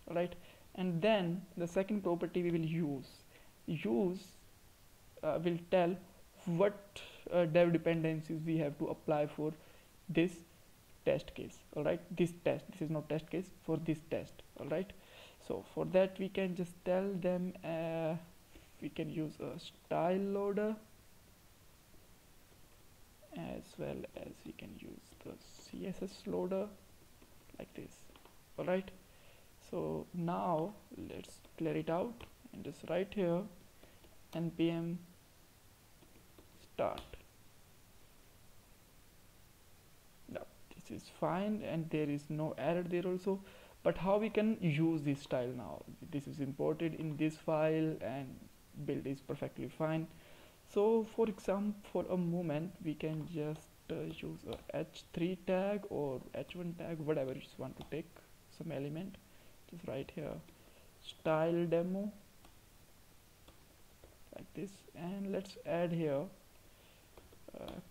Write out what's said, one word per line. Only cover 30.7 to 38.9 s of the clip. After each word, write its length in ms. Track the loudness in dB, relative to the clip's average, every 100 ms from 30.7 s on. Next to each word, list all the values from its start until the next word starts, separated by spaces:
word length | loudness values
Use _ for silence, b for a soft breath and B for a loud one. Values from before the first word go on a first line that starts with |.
| -6 -16 -12
let's 440 | -10 -10 -12 -16 -18 -4
clear 200 | 0 0
it 140 | 0
out 340 | 0 0 -4 -14 -18 -16
and 120 | -10
just 140 | -10 -10 -2
write 240 | -2 0
here 280 | 2 2 2 0 -12 -20 B B B B -20 -8
N 160 | -2 -2 4
P 140 | 4
M 280 | 4 0 -2 -8 -20 -20 -20 -20 -20 -20 -20 -20 -20 -20 -20 -20 -20 -20 -20
start. 420 | -12 0 0 0 -8 -16 -18 -20 -20 -20 -20 -20 -20 -20 -20 -20 -20 -20 -20 -20 -20 -20 -20